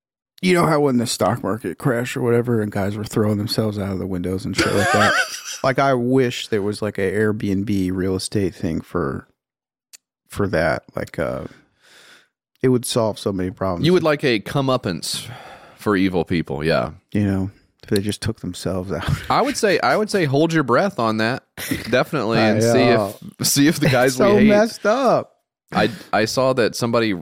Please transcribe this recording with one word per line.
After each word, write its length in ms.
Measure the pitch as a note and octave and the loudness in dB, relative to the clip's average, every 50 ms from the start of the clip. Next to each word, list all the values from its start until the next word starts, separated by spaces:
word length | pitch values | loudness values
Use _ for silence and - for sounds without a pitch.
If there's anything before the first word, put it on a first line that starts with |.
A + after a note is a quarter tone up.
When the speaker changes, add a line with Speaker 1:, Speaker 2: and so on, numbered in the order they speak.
| _ _ _ _ _ _ _ _ | _ _ _ _ _ _ _ _
Speaker 1:
you 140 | F3+ F#3 F3+ | 0 2 2
know 120 | E3+ E3 | 4 4
how 140 | D#3 D#3 D3 | 4 2 2
when 160 | D3 C#3+ B2+ A#2+ | 2 2 2 2
the 80 | A#2+ | 0
stock 360 | B2 - - G#2+ F#2 A#2 B2+ - | 0 0 0 0 0 0 0 -2
market 360 | F#2+ G2+ G#2+ - G2 D#2+ - | -4 -4 -4 -4 -6 -8 -4
crashed 380 | - D3 A#2+ A#2+ - B2+ - | -2 0 0 0 -2 -4 -4
or 60 | C3 B2+ | -2 0
whatever 380 | A#2+ A#2 A#2+ A#2 B2 A#2+ A2+ | 2 2 2 2 2 0 0
and 100 | G#2+ G#2 G2+ | 0 0 -2
guys 240 | G#2 G2 G2+ G2+ | -2 -2 -2 -4
were 80 | G#2 G#2 | -6 -8
throwing 340 | - - A#2 G#2+ G#2+ G#2+ G2+ | -4 0 0 2 2 2 0
themselves 400 | G2+ A2+ - - A2 G#2+ G#2 G#2 | -2 -2 -2 -2 -2 -2 -2 -4
out 140 | G2 G2 G2 | -4 -4 -4
of 60 | F#2 | -4
the 80 | F#2 | -4
windows 380 | F#2 F#2+ F2+ F2+ F2+ F#2+ F#2 - | -4 -4 -4 -4 -4 -4 -4 -4
and 120 | F2+ - | -4 -2
shit 160 | - - - - | -2 0 0 0
like 200 | G2+ G2 - - | 0 2 2 2
that? 200 | G2+ G#2 - - F5+ | 2 2 2 2 0
Speaker 2:
<laughs> 60 | - - - - - - - - - | -2 -2 -6 -12 -12 -12 -10 -4 -2
Speaker 1:
Like, 140 | C3+ C3 D3 | -2 0 2
I 160 | C#3 C3+ C3+ | 2 2 2
wish 540 | B2 A#2+ B2 C3 C3+ C3 A#2+ A#2+ - - - | 2 0 0 2 2 2 0 -2 -4 -6 -4
there 120 | - G#2 | -2 -2
was, 220 | G2 G#2 G#2 - A2 | -2 -2 -4 -4 -6
like, 160 | G#2+ G2+ - | -6 -4 -2
a 140 | G2 F#2+ F#2 | -2 0 0
Airbnb 800 | G#2 A2 G#2+ G#2 G#2 - G2+ F#2+ F#2+ G2+ - G#2 G2 F#2 F2+ F#2 | 2 0 0 0 -2 -2 -2 -2 -2 0 -2 0 0 0 0 -2
real 240 | F#2 F#2 F#2+ F#2 | -2 -2 -2 -2
estate 360 | F#2 - - - G#2+ G2 F2 - | -2 -4 -4 -2 -2 -2 -2 -4
thing 280 | - - F2+ D#2+ - | -4 -4 -4 -4 -4
for, 480 | - - - F2 E2 C#2 - - - _ _ _ _ _ _ _ _ _ _ _ _ _ - - _ _ _ _ _ _ | -6 -6 -6 -4 -4 -4 -6 -8 -12 _ _ _ _ _ _ _ _ _ _ _ _ _ -20 -20 _ _ _ _ _ _
for 200 | - - G#2 F#2+ | -6 -4 -2 -2
that. 340 | G#2+ D#2 E2+ D#2+ B1+ - - - - | 0 0 0 0 -2 -2 -6 -10 -10
Like, 240 | - - - - - | -10 -10 -8 -6 -6
uh, 240 | D2+ A#1+ B1+ C2 - - - - _ _ _ _ _ _ - - - - - - _ _ _ _ _ _ _ _ - | -4 -4 -4 -6 -8 -12 -14 -20 _ _ _ _ _ _ -20 -20 -20 -20 -20 -20 _ _ _ _ _ _ _ _ 0
it 80 | C3 | 2
would 140 | B2+ B2 A#2+ | 2 2 0
solve 320 | - - B2 A2+ A2 G2 | 0 0 0 0 0 -2
so 160 | - - G#2+ G2 | -2 -4 -4 -2
many 200 | F#2 F#2 F#2 F2+ | -2 -4 -4 -4
problems. 340 | - F#2+ F#2+ F#2 F2 C3+ | -4 -4 -4 -2 0 2
Speaker 2:
You 60 | D#3+ F3+ | 2 4
would 100 | F3+ D#3+ | 4 4
like 220 | D#3+ D3+ C#3+ - | 2 0 2 2
a 160 | C#3 A#2+ G#2 | 0 0 0
comeuppance 880 | - - - D3 C3+ C3 C3 A#2+ - G#2+ F2 D2+ - - - - - - A#2+ - - - - - - - - | -2 -2 -2 -2 0 0 0 0 0 -4 -6 -4 -6 -8 -8 -8 -10 -12 -16 -16 -18 -20 -20 -20 -20 -20 -20
for 200 | - - A2 G#2 | -6 -2 0 2
evil 280 | F#2+ F#2+ F#2+ F2+ F2 D#2+ | 2 2 2 2 0 -2
people, 400 | - F#2 E2 D#2 - C#2 C#2 D2+ | 0 -2 -2 -2 -4 -6 -4 0
yeah. 260 | D#2+ D#2+ C2+ A#1+ C#2 D#2+ - _ _ - | 0 0 0 0 -2 -8 -14 _ _ -2
Speaker 1:
You 120 | G#2 G#2 | 0 0
know, 260 | G2+ G2 F#2+ F#2+ G2 - _ _ _ _ _ - | 0 0 0 -2 -4 -6 _ _ _ _ _ -6
if 60 | - | -2
they 100 | A2+ G2+ | -2 -2
just 200 | G2 G#2 G2+ - | 0 -2 -6 -6
took 200 | - - A2 - | -6 -8 -8 -8
themselves 500 | - F2+ F2+ - - - F#2 F#2 F#2 F#2+ | -10 -12 -12 -8 -8 -6 -6 -6 -6 -6
out. 180 | F2 F2 - - C#3+ - | -6 -6 -4 -4 -4 -4
<laughs> 100 | - - | -2 -2
Speaker 2:
I 100 | B2+ D#3 | 0 0
would 160 | A3 C#4+ C#4 | 0 0 -2
say, 220 | - - G#3 F3 - | -2 0 0 2 2
I 180 | - A#2+ C#3+ | 2 2 2
would 140 | F#3+ A3 G#3 | 0 0 0
say 140 | - G3+ E3+ | 0 0 0
hold 280 | C#3 C3 C#3 D#3+ E3 E3 | 2 2 2 2 2 2
your 120 | D#3+ D3 | 0 2
breath 340 | C3 A#2+ C3+ F#3 G3+ - - | 2 2 2 2 0 -2 -2
on 200 | A#2 A2 A2 A2 | -2 0 0 0
that, 260 | A2 A2+ B2+ - - _ _ - - - - - - A2+ | 0 -2 -2 -4 -8 _ _ -12 -8 -6 -6 -6 -4 0
definitely, 500 | A#2+ B2 D#3 - - D3 G#2+ G#2+ A2+ A#2 | 0 0 0 0 -2 -4 -2 0 2 2
Speaker 1:
I 100 | A2+ A2 | 2 2
Speaker 2:
and 100 | G#2 G#2+ | 2 2
see 220 | A2+ A#2 A#2 A#2 B2+ | 2 4 4 4 4
if, 160 | B2+ A#2+ A2+ | 4 4 2
Speaker 1:
know. 180 | G#2 G2 - - - - - - - | 2 -2 -4 -10 -16 -18 -10 -4 -4
Speaker 2:
see 240 | - - C#3 C#3 D3 | 0 2 4 4 4
if 100 | - - | 4 2
the 80 | - | 2
Speaker 1:
<laughs> 0 | |
It's 60 | D#3+ C3 | 2 4
Speaker 2:
guys 200 | B2 B2+ C3+ B2+ B2+ | 4 4 2 2 2
we 60 | - | 4
Speaker 1:
so 120 | G3 G#3 - | 4 6 6
Speaker 2:
hate 100 | G#3+ G#3+ | 6 6
Speaker 1:
messed 360 | G#3 G#3 A3 A3+ - - - | 6 6 4 2 0 -2 0
up. 440 | G3+ A3 C4 C#4 A#3 F3 C3+ - - _ _ _ _ _ _ _ _ | 0 2 2 4 4 2 2 0 -4 _ _ _ _ _ _ _ _
Speaker 2:
I, 200 | - - G#2+ A2 A2+ - - - - | -2 0 0 0 -2 -6 -8 -2 0
I 120 | G2+ A2 | 0 0
saw 300 | A2 - C3+ B2+ C3 C3 | 0 0 0 2 2 2
that 200 | B2+ A2+ G2 - | 2 2 2 0
somebody, 400 | - B2 A#2 A#2 A#2+ A#2 A2 G2 F2 | 0 -2 0 2 2 2 2 0 -2